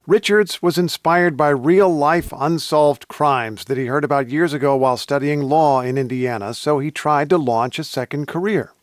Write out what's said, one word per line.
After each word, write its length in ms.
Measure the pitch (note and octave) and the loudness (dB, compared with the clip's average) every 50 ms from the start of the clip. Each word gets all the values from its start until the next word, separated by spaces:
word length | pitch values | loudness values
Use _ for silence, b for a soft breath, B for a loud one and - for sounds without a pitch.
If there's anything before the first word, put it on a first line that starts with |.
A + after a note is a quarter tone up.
| _ | _
Richards 560 | C#3+ F#3+ A3+ - - G#3 G#3+ G#3 - - - - | 2 2 2 2 2 2 2 2 0 -2 -2 -2
was 160 | F3 D3 E3+ | 0 0 0
inspired 580 | F3 D#3+ - - - D#3 E3+ F3 F3 F3 D3 | 0 -2 -2 -2 0 2 2 4 4 2 2
by 120 | B2+ D3+ D3 | 2 2 2
real-life 840 | C#3+ C3 A#2+ D#3 F#3 G3 G3+ F#3 E3+ D3 C#3+ D3+ E3 F3 - - - | 2 2 2 4 4 4 4 4 4 2 2 2 2 0 -2 -4 -6
unsolved 720 | B2+ C3+ D#3 E3+ D#3 - - D#3+ D3+ D3+ D3 C#3 - - | -4 -2 -2 -2 -2 -2 0 2 4 4 4 2 0 -6
crimes 580 | - - - D3+ D3 C#3 B2 A2+ A2 G#2+ G2 - | -12 -6 -2 0 0 0 0 -2 -6 -8 -10 -8
that 120 | - C3+ | -6 -4
he 80 | C3 C3 | -4 -2
heard 180 | A#2+ C3 D3+ C#3+ | -2 -2 -2 0
about 280 | B2+ C#3+ C#3 C3+ A#2 | 0 0 -2 -2 -2
years 200 | C3+ D#3 F3 D#3 | -2 -2 0 -2
ago 240 | D3 C#3 C#3 C#3 C#3 | 0 0 0 0 2
while 220 | C3 C3 C3 B2 | 2 2 2 0
studying 460 | A2+ - - C#3+ C#3 C#3 C#3+ D3+ D3 C#3 | -2 -2 -4 -2 -2 0 -2 -2 -2 0
law 380 | C3 D3 D#3+ D#3 D3 C3+ B2+ | 0 2 2 4 4 2 2
in 140 | B2 B2+ C3 | 0 0 -2
Indiana, 600 | C3+ C3+ A#2 C3 B2+ B2+ B2 A#2+ G#2+ G2+ G#2+ A#2 | -2 -2 -2 -2 -2 -2 -2 -4 -4 -6 -8 -8
so 240 | - - D3 D3+ C#3 | -6 -2 -2 -2 0
he 100 | C#3 D3+ | -2 -4
tried 400 | - - - D3+ D3+ C#3 D3+ D3 | -6 -4 -2 0 0 0 2 2
to 80 | F3+ | 0
launch 400 | E3+ C#3+ B2 A#2 A2+ A#2+ B2+ - | 2 2 0 0 0 0 -2 -4
a 60 | - D3+ | -8 -10
second 440 | - - C3+ B2 - - D3 D3 | -8 -6 -6 -6 -6 -6 -6 -6
career. 440 | - - E3+ F#3 G#3+ G#3 D#3 G2+ - _ _ | -6 -6 -4 -2 -2 -2 -2 -2 -4 _ _